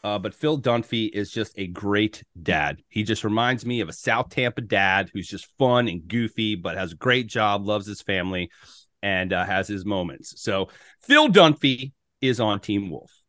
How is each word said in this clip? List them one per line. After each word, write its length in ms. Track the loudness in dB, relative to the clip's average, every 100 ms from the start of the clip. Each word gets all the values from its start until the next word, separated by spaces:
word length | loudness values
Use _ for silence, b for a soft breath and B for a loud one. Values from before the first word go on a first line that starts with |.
Uh, 160 | -4 -4
but 160 | -6
Phil 240 | -4 -2 0
Dunphy 480 | 0 0 0 -2 -2
is 200 | -4 -6
just 240 | -6 -6 -6
a 80 | -8
great 560 | -6 0 2 2 -2 -20 -8
dad. 360 | -2 0 0 -4 _
He 160 | -6
just 200 | -2 -2
reminds 400 | -2 0 0 -2
me 160 | -4 -4
of 80 | -4
a 40 |
South 360 | -6 -2 0 -2
Tampa 300 | -2 -2 -4
dad 500 | -2 2 2 2 -2
who's 140 | -8 -10
just 180 | -12 -16 _
fun 300 | 2 4 0
and 180 | -4 -4
goofy, 500 | -4 -2 -2 -2 -2
but 200 | -6 -6
has 160 | -6
a 40 | -4
great 300 | 0 0 0
job, 380 | 0 0 0
loves 220 | -2 -4 -4
his 160 | -12
family, 480 | -4 -2 -2 -4 -6 b b b b _
and, 300 | -2 0 0
uh, 140 | -2 0
has 200 | -2 -2
his 200 | -6 -2
moments. 560 | -2 -4 -8 -18 -10
So 260 | -4 -2 -4 b b b
Phil 240 | 4 6 8
Dunphy 640 | 8 8 6 0 0 -8 _ _ _
is 180 | 0 2
on 220 | 0 0
Team 300 | -2 -2 -2
Wolf. 200 | -10 -16 _